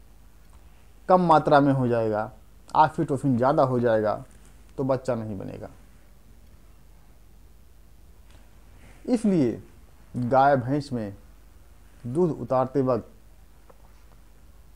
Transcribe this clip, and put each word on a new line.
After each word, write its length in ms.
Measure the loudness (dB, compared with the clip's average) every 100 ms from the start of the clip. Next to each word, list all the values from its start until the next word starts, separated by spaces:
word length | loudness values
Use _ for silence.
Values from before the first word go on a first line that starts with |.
| -20 -20 -20 -20 -20 -20 -20 -20 -20 -8 2
कम 180 | 4 6
मात्रा 340 | 4 6 4
में 120 | 4
हो 140 | 2 0
जाएगा, 420 | 0 0 -2 -4 -10 -20 -20 -2 2
ऑक्सीटोसिन 600 | 2 2 -6 -4 -2 0
ज़्यादा 260 | 2 2
हो 180 | 0 0
जाएगा 340 | 0 0 0 -4 -10 -20 -20 -20 -16 -8
तो 60 |
बच्चा 300 | -4 -4 -4
नहीं 240 | -8 -8 -12
बनेगा। 320 | -12 -14 -18 -20 -20 -20 -20 -20 -20 -20 -20 -20 -20 -20 -20 -20 -20 -20 -20 -20 -20 -20 -20 -20 -20 -20 -20 -20 -20 -20 -20 -20 -20 -20 -20 -12 -4
इसलिए 560 | -2 2 2 0 -2 -12 -20 -20 -20 -14 -8
गाय 380 | 0 2 4 2
भैंस 340 | -2 -4 -6
में 240 | -8 -10 -12 -20 -20 -20 -20 -20 -20 -20 -18 -8
दूध 240 | -2 -2
उतारते 500 | -2 -2 -2 0 -2
वक्त, 280 | 0 -2 -6 -20 -20 -20 -20 -20 -20 -20 -20 -20 -20 -20 -20 -20 -20 -20 -20